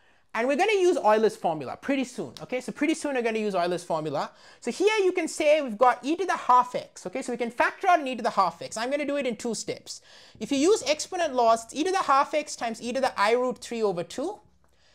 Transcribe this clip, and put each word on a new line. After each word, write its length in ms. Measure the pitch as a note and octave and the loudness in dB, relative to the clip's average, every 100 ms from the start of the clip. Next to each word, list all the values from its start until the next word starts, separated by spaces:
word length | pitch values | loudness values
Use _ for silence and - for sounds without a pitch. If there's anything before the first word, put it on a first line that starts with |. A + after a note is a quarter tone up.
| _ _ _ A3 | _ _ _ -4
And 120 | B3 | 0
we're 100 | C#4+ | 2
gonna 140 | G4+ | 2
use 260 | G#4 F4+ D#4 | 4 4 4
Euler's 380 | G#3+ A3 A3 - | 4 4 4 0
formula 420 | F#3 D#3+ B2 - | -4 -4 -6 -10
pretty 240 | - C4+ | -4 -2
soon, 300 | B3+ - C#3+ - | -2 -6 -12 -10
okay? 180 | D#3+ B3 | -8 -8
So 120 | A#3+ | -8
pretty 240 | - D4+ D#4 | -4 -2 0
soon 180 | D4 | -2
we're 80 | C4 | -2
gonna 160 | A#3 A3 | -2 -2
use 160 | G#3+ | -2
Euler's 300 | F#3 F3 F3 | 0 0 -2
formula. 480 | - D#3+ D#3 D3+ G#3 - - - | -4 -4 -2 -4 -6 -10 -20 -12
So 100 | - | -8
here 260 | - G4 A4 | 2 2 4
you 80 | F#4 | 2
can 160 | F4+ D#4+ | 0 -4
say 340 | - D4+ D#4 | 0 4 4
we've 160 | C#4 G#3 | 2 4
got 260 | B3 A#3+ | 4 4
e 120 | C4 F4 | -2 -4
to 100 | F#4 | -2
the 100 | E4 | -4
half 380 | - B3 B3 | 4 4 4
x, 320 | E3+ - - F#3 | -2 -10 -14 -10
okay? 160 | B3+ | -8
So 100 | B3+ | -6
we 60 | A#3 | -4
can 140 | A#3 | -4
factor 360 | - D#4+ - G4 | 0 -2 0 2
out 120 | F4 | 2
an 80 | C4+ | 2
e 80 | B3+ | -4
to 80 | |
the 80 | A3 | -4
half 280 | G#3 F3+ - | 2 0 0
x. 160 | C3 G#3+ | -12 -6
I'm 140 | A#3+ | -4
gonna 160 | D4 C#4+ | -2 -2
do 120 | C#4+ | -2
it 100 | C4 | -2
in 80 | A3 | -4
two 180 | A#3+ | -6
steps. 480 | G#3+ - - - - _ - - - | -6 -6 -10 -10 -16 _ -20 -20 -12
If 120 | A3 | -4
you 60 | C#4 | 2
use 240 | D#4 G#4+ C#4 | 4 4 2
exponent 480 | D4+ - F4+ E4 B3+ | -2 -2 -4 -2 2
laws, 300 | A3+ A3+ - | 4 4 0
it's 100 | B3+ | -4
e 80 | |
to 80 | E4+ | -2
the 80 | F#4 | -2
half 340 | D#4 C4+ C#4+ | 2 2 2
x 220 | D4+ D4+ - | -2 -4 -8
times 260 | A#3 A3+ | -8 -6
e 100 | A#3 | -6
to 60 | B3 | -2
the 140 | B3 - | -2 2
I 180 | G3+ | 2
root 260 | A#3+ B3+ G#3+ | 2 0 -4
three 240 | - A#3 | -8 -2
over 180 | G#3 F3 | -2 -2
two 380 | E3+ - D#4+ G#4+ _ _ _ _ _ | -6 -6 -8 -8 _ _ _ _ _